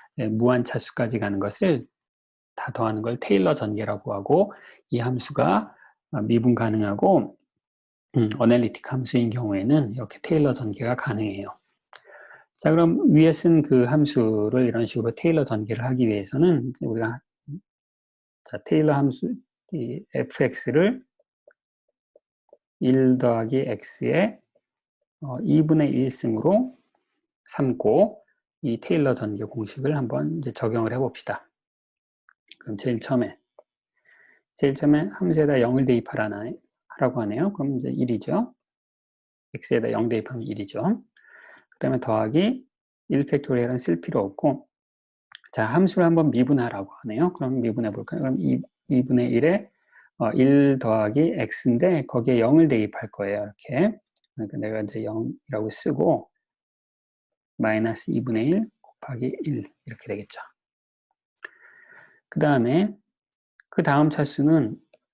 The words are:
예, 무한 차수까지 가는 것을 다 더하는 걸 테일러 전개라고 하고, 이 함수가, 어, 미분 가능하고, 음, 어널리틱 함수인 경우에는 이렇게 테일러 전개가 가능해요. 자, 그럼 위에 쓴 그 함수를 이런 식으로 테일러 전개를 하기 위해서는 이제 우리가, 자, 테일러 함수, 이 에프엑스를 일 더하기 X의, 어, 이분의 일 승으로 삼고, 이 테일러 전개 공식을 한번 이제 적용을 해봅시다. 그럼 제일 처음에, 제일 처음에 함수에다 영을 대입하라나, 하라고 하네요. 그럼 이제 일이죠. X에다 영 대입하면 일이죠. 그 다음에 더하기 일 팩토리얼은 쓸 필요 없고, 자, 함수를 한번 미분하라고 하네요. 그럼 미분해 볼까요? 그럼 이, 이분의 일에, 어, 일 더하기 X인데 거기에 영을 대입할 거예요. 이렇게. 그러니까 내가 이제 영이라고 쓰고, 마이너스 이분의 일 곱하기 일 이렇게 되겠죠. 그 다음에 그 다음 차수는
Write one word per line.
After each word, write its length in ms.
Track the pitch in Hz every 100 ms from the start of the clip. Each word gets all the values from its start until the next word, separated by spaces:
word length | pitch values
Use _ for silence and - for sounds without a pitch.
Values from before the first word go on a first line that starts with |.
| - -
예, 80 | 110
무한 380 | 110 120 123
차수까지 560 | 120 117 - - 117 113
가는 180 | 101 98
것을 480 | 101 - 190 131 - _ _ _ _ _ _
다 160 | - -
더하는 300 | 127 113 107
걸 160 | 113 123
테일러 360 | - 196 180
전개라고 580 | 147 107 107 110 104 -
하고, 400 | 101 101 160 202 - - - _
이 80 | 120
함수가, 760 | 123 123 - 143 82 208 220 - _ _ _
어, 80 | 139
미분 320 | 110 117 123
가능하고, 840 | 117 113 110 104 104 190 185 - - _ _ _ _ _ _ _ 127
음, 120 | 110 107
어널리틱 540 | 117 120 117 - -
함수인 380 | 135 120 123 117
경우에는 640 | 120 113 98 110 151 120
이렇게 240 | 123 113 -
테일러 300 | - 160 143
전개가 440 | - 113 98 120 123
가능해요. 500 | - 107 107 98 98 - _ _ _ - - - - - _ _
자, 140 | 151
그럼 400 | 160 165 170 320
위에 180 | 151 160
쓴 300 | 156 175 160
그 220 | 147 127
함수를 840 | 123 151 143 131 110 110 107 123 123
이런 180 | 117
식으로 300 | 113 123 113
테일러 300 | - 170 160
전개를 400 | 131 110 107 110
하기 240 | 127 127 117
위해서는 600 | 104 98 135 175 151 127
이제 160 | -
우리가, 360 | 135 110 113 120 - _ - 165 - _ _ _ _ _ _ _
자, 140 | - -
테일러 300 | - 156 151
함수, 400 | 143 139 123 185 - _ _ _
이 320 | 165 120 147 -
에프엑스를 880 | 131 127 - 131 - - 139 196 262 - _ _ _ _ _ _ _ _ _ _ _ _ _ _ - _ _
일 360 | 127 131 131 127
더하기 480 | 123 117 113 135 127 107 - -
X의, 360 | 120 156 214 - _ _ _ _ _ _ _ _
어, 160 | 143 123
이분의 500 | 214 151 156 151 147
일 200 | 123 131
승으로 680 | - 127 110 147 208 254 - _ _ _ _ _ _ _
삼고, 760 | - 135 - 107 135 214 - _ _ _ _
이 160 | 143 117
테일러 360 | - 170 139
전개 280 | 117 107 104
공식을 540 | 107 - 107 - 135 147
한번 420 | 120 139 151 165
이제 140 | 131
적용을 400 | - 113 117 110
해봅시다. 560 | 123 131 - - 104 - _ _ _ _ _ _ _ _ _ _ -
그럼 180 | - 104
제일 240 | 127 113
처음에, 360 | - 131 107 - _ _ _ _ _ _ _ _ _ _ _
제일 200 | _ 143 135
처음에 320 | 147 147 196
함수에다 460 | - 180 156 147 135
영을 240 | 117 131
대입하라나, 680 | 131 120 - - 107 104 113 - _ _ _
하라고 320 | - 131 127
하네요. 300 | 104 113 196
그럼 240 | 202 139 127
이제 120 | 127
일이죠. 640 | 131 123 113 - 196 247 _ _ _ _ _ _ _ _ _ _
X에다 360 | - - 123 117
영 180 | 110 117
대입하면 340 | 113 - 123
일이죠. 600 | 107 107 98 107 175 226 - _ _ - - - _
그 80 | _
다음에 200 | 135 127
더하기 640 | - 110 110 147 208 254 - _ _ _ -
일 180 | 143 143
팩토리얼은 520 | 147 147 123 120 127
쓸 220 | - 165
필요 200 | - 117
없고, 480 | 98 - - - - _ _ _ _ _ _ - _
자, 140 | - 110
함수를 380 | 156 185 185 170
한번 240 | 165 151
미분하라고 600 | 120 127 139 117 101 95 -
하네요. 300 | 117 110 175
그럼 280 | 180 127 131
미분해 300 | 120 107 113
볼까요? 300 | 98 - 165
그럼 160 | 135 131
이, 240 | 147 127 - _ -
이분의 420 | 131 131 123 123
일에, 380 | 120 151 196 - _ _ _ _ -
어, 120 | 113
일 480 | 135 131 139 139 131
더하기 560 | 120 110 107 123 165 180
X인데 720 | 117 - 127 120 180 165 131
거기에 320 | 123 123 123
영을 300 | 113 156 160
대입할 420 | 117 104 - 107
거예요. 320 | - 98 104
이렇게. 560 | 104 - - 127 208 - _ _ _
그러니까 240 | - 107 -
내가 220 | 110 110
이제 200 | 104 113
영이라고 640 | 110 110 123 - - 110 110
쓰고, 600 | - 156 135 175 151 - _ _ _ _ _ _ _ _ _ _ _ _ -
마이너스 520 | 113 110 113 110 -
이분의 360 | 120 120 110 131
일 200 | 196 220 _
곱하기 560 | _ _ - 120 123 -
일 220 | 160 123 98 _
이렇게 240 | - 110 -
되겠죠. 320 | 101 104 - - _ _ _ _ _ _ _ _ _ - _ - _ _ - - _ _
그 120 | -
다음에 560 | 151 135 117 156 202 - _ _ _ _ _ _ _
그 140 | -
다음 260 | 160 143 151
차수는 680 | 147 143 - 143 160 113 - _ _ _